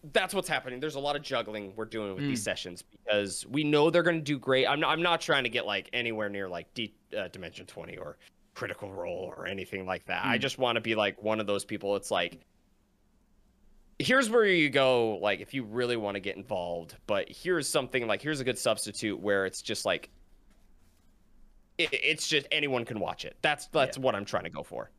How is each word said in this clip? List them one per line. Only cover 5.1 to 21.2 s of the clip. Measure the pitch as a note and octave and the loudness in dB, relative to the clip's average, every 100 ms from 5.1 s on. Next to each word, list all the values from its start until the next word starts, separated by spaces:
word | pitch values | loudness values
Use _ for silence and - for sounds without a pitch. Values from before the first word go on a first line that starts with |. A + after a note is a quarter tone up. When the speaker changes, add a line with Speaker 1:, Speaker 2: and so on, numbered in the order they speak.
| E3 | 0
Speaker 1:
trying | - D3 | 2 2
to | B2 | 2
get, | A#2 G2+ | -2 0
like, | G2+ - | -4 -2
anywhere | A#2+ A#2 A2 G#2 | -4 -2 -2 -4
near, | G2+ F#2+ | -4 -4
like, | F2 E2 | -6 -8
D-, | - A2 _ _ G#2 | -8 -8 _ _ -6
uh, | F#2 | -6
Dimension | F#2+ E2+ - G2 | -8 -14 -14 -16
twenty | - E2+ F2 | -14 -14 -12
or | D#2 - - _ _ | -12 -14 -20 _ _
Critical | - B2 - G2 | -10 -8 -8 -10
Role | G2 F2 F2 F#2 - | -8 -6 -6 -8 -8
or | F#2 | -8
anything | G2 F#2 G2 | -6 -6 -8
like | F#2 F#2 - | -4 -6 -2
that. | F2 | -2
I | F#2 A#2 | 0 0
Speaker 2:
Mm. | |
Speaker 1:
just | C3+ - | 0 0
wanna | B2+ A#2 | 2 2
be, | A#2 | 0
like, | A2 G2+ F#2+ | 2 2 0
one | G#2+ A2 | -2 0
of | G#2 | 0
those | G2+ - | -2 -2
people. | G#2 G2+ G2+ | -6 -2 -2
It's | - | 0
like, | F#2+ F2 - _ _ _ _ _ _ _ _ _ _ _ _ _ - _ _ | 0 0 -6 _ _ _ _ _ _ _ _ _ _ _ _ _ -20 _ _
here's | C#3 C4 A#3 | 4 4 6
where | A#3 G#3 | 6 6
you | F3+ D3 | 6 6
go, | C#3 C3 B2 A#2 G2+ | 6 6 6 4 2
like, | G2+ G2 | 0 0
if | G2+ | -2
you | C3+ | -8
really | A2 A2+ B2 A#2 | -4 -2 0 0
wanna | G#2 G2+ | 0 -2
get | G2 F#2+ | -4 -6
involved, | F#2+ G2 F2 E2+ E2+ - - | -4 -4 -2 -4 -8 -16 0
but | G2+ - | 0 0
here's | - F3 F3 C3+ | -6 0 0 2
something, | D#3 B2+ C3 A#2 | 0 0 -2 2
like, | G2+ | 0
here's | C#3+ D3 | 0 -2
a | |
good | B2+ A2+ | -2 0
substitute | B2 G#2+ - - A2 G2 | 2 0 -2 -4 -4 -2
where | G2+ G2 F#2+ | 2 2 2
it's | - | -4
just, | - G#2+ | -6 -2
like, | G#2 E2+ - - - - - _ - - _ _ _ _ | 0 0 -2 -20 -20 -20 -20 _ -20 -20 _ _ _ _